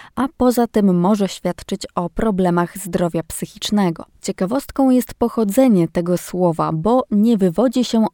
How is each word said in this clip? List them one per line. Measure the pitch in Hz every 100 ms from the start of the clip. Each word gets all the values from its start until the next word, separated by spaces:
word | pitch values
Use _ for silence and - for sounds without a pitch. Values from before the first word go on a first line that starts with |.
| -
a | - 262 -
poza | 247 240 233
tym | 214 202 175
może | 180 208 196
świadczyć | - 180 - - 196 -
o | - 175
problemach | - 226 185 180 175 175 -
zdrowia | 180 180 175 165
psychicznego. | - - 180 - - 208 185 165 - _
Ciekawostką | - - 185 262 - - 269
jest | 254 -
pochodzenie | - 233 - 214 202 262 190 165
tego | - 170 175
słowa, | - 180 180 165 156
bo | 160 190 254 -
nie | 208 226 226
wywodzi | 185 165 254 254
się | 240 226 214